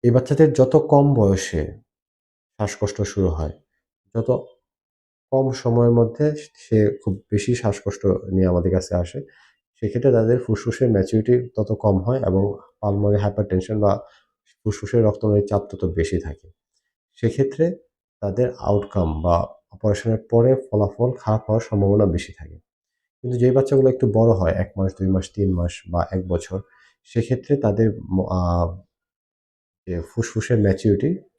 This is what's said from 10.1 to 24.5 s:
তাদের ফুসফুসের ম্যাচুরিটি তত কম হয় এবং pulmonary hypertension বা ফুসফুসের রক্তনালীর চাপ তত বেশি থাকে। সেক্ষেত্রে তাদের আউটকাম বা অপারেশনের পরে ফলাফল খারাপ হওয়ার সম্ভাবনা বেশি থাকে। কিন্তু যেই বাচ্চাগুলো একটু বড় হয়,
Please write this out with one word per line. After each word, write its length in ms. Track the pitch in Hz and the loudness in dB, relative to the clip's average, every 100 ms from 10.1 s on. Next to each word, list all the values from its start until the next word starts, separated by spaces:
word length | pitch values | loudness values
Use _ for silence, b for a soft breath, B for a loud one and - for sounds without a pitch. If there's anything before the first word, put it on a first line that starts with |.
তাদের 260 | 117 110 123 | 4 4 0
ফুসফুসের 520 | 123 107 117 - 127 | 0 -4 -2 0 2
ম্যাচুরিটি 580 | 101 92 110 107 123 123 - | 2 2 0 2 0 0 -6
তত 160 | 101 | -4
কম 260 | 110 107 95 | 0 2 2
হয় 220 | 95 123 | 0 -2
এবং 380 | 101 92 101 - B _ | 0 0 0 -4 B _
pulmonary 400 | 104 101 101 104 | -4 0 2 2
hypertension 540 | 104 101 101 92 92 107 | 0 -2 -2 -2 -2 0
বা 280 | 104 101 B B B _ _ _ | 0 0 B B B _ _ _
ফুসফুসের 400 | - - 101 120 | -6 -6 -2 2
রক্তনালীর 420 | 110 101 107 104 101 | 2 0 0 2 2
চাপ 160 | 101 - | -4 -4
তত 140 | 98 | -6
বেশি 360 | 90 85 82 87 | -4 -2 -2 -2
থাকে। 300 | 78 - - _ _ _ _ _ _ | -6 -14 -20 _ _ _ _ _ _
সেক্ষেত্রে 640 | _ 117 - 135 - 165 180 _ _ _ _ | _ -4 0 -4 0 -2 -2 _ _ _ _
তাদের 320 | 101 98 123 - | -6 -2 -2 -2
আউটকাম 640 | - 104 101 101 82 78 | -2 -2 0 -2 -2 -2
বা 320 | 85 85 - - _ | 0 0 0 -12 _
অপারেশনের 480 | - 110 101 117 110 - | -6 -2 -2 -2 -4 0
পরে 240 | 117 120 | 2 4
ফলাফল 580 | 131 - 107 101 - 120 127 | 2 0 -2 -2 0 -4 -2
খারাপ 220 | - 110 - | -2 -4 0
হওয়ার 120 | 110 | -4
সম্ভাবনা 460 | - 104 98 104 101 | 0 0 2 2 2
বেশি 260 | 85 - - | 0 -6 -16
থাকে। 200 | 76 80 _ _ _ _ _ _ | -20 -20 _ _ _ _ _ _
কিন্তু 160 | 123 123 | -6 0
যেই 120 | 127 | 2
বাচ্চাগুলো 380 | 127 135 135 131 | 2 2 4 2
একটু 240 | 127 120 | 2 0
বড় 180 | 110 117 | 4 4
হয়, 200 | 107 87 | 4 0